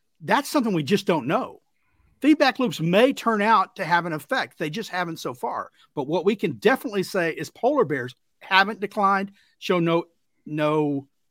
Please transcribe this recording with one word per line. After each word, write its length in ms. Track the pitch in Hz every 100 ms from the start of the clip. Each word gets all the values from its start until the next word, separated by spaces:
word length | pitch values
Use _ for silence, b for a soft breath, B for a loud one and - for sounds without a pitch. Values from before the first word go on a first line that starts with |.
| _ _
that's 280 | 156 240 277
something 240 | 302 226
we 120 | 175
just 200 | 139 202
don't 220 | - 131 123
know. 340 | 214 104 - _ _ _ _ _ _
Feedback 400 | 277 302 269 -
loops 200 | 240 147
may 320 | 165 190 262
turn 300 | - 233 214
out 340 | 208 214 185 -
to 80 |
have 220 | 160 175 170
an 60 |
effect. 440 | 156 - 254 127 -
They 140 | 165
just 180 | 180 202
haven't 300 | 180 170 165
so 160 | 151
far. 360 | 127 240 120 92 _ _
But 120 | - 135
what 180 | 175
we 120 | 180 226
can 160 | 190
definitely 500 | 113 208 254 262 202
say 300 | 180 190 165
is 180 | 160 151
polar 340 | - 247 294
bears 300 | 151 139 123 - _ _
haven't 420 | - 190 196 190
declined, 520 | 196 214 196 196 196 - _ _
show 220 | - 180
no, 240 | 165 170 - _ _ _ -
no 600 | 151 151 156 151 139 131 _ _